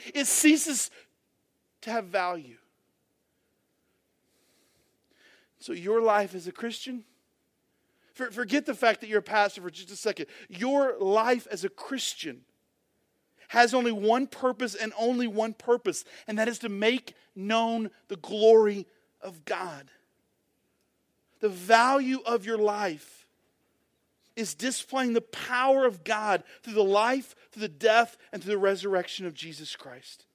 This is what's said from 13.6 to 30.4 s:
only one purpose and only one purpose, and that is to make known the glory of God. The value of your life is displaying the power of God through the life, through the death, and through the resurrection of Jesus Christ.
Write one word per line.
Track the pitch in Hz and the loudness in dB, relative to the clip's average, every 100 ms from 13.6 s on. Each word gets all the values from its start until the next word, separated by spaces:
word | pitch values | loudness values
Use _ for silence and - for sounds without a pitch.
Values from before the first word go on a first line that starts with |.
| 240 | 4
only | 254 240 | 4 0
one | 214 208 247 269 | 0 2 2 0
purpose | - 254 233 247 202 | -2 -2 -2 -4 -6
and | 220 208 | -8 -2
only | 233 247 240 | 0 0 -2
one | 208 220 | -2 -4
purpose, | 214 - 240 202 160 - - - | -2 0 0 0 -6 -8 -16 -6
and | 214 | -2
that | 220 | -2
is | 226 | -4
to | 233 | -6
make | 196 214 254 - - _ 190 | -2 0 0 -4 -20 _ -10
known | 202 226 226 226 214 - - | -2 0 0 -2 -6 -10 -14
the | 190 | -12
glory | - 208 220 226 214 202 - _ _ _ | -8 4 8 8 6 0 -8 _ _ _
of | 196 165 147 | -18 -12 -8
God. | 180 185 139 135 _ _ _ _ _ _ _ _ _ _ _ _ _ _ _ | -6 -6 -12 -18 _ _ _ _ _ _ _ _ _ _ _ _ _ _ _
The | 214 | -4
value | 180 180 226 247 277 254 262 226 | -4 4 6 6 2 0 -4 -2
of | 233 196 | -4 -2
your | 226 | 0
life | 208 208 202 151 - - _ _ _ _ _ _ _ _ _ _ _ - | 0 0 -4 -6 -14 -20 _ _ _ _ _ _ _ _ _ _ _ -10
is | 196 | -8
displaying | - 247 254 - 262 254 | -6 -6 -6 -6 -2 0
the | 233 | 0
power | 226 - - 247 269 269 254 | -2 -8 -6 0 4 4 4
of | 180 | 0
God | 160 214 214 180 - - | -4 -2 0 -2 -2 -20
through | 240 | -4
the | 214 | 2
life, | 196 202 226 269 - - _ | 4 4 4 0 -4 -16 _
through | 214 | -10
the | 208 | -10
death, | 147 220 226 233 - _ | 0 4 6 4 -2 _
and | 214 | -12
through | 185 | -4
the | 202 | 0
resurrection | 196 196 196 185 180 - 180 | 2 0 0 -2 -2 -8 -10
of | |
Jesus | 143 165 147 156 - | -12 -14 -14 -16 -16
Christ. | 139 123 - - _ _ | -18 -20 -20 -20 _ _